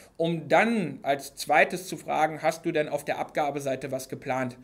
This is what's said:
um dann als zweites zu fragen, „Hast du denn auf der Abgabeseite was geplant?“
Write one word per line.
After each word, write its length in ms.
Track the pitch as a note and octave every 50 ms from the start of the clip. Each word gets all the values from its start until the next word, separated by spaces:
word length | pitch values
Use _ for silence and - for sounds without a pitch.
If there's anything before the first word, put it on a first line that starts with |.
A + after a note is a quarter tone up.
| - - _
um 320 | - E3 E3 E3+ D#3+ C#3+
dann 520 | C#3+ D#3+ F3 G#3+ A3+ A#3 G#3+ E3+ C#3+ C3+ -
als 340 | - C#3 C#3+ C#3+ - - -
zweites 520 | - - - D3 E3 F#3+ F#3+ F#3 E3+ -
zu 100 | - E3
fragen, 460 | D3 - D#3 C#3+ D3 D#3 D#3 D#3 C#3+ D#3
„Hast 200 | D#3+ E3 - -
du 80 | E3+
denn 180 | D#3 D3+ D3+ C#3+
auf 140 | C#3+ C#3+ -
der 140 | D3+ C3+
Abgabeseite 720 | - D3 - - D#3+ D3+ C#3+ C#3 D3 C3+ C3+ C3+ B2+ D3 C3
was 160 | C3 C3 -
geplant?“ 480 | - C#3 B2 - C3+ B2+ C3 C3 A#2+ - -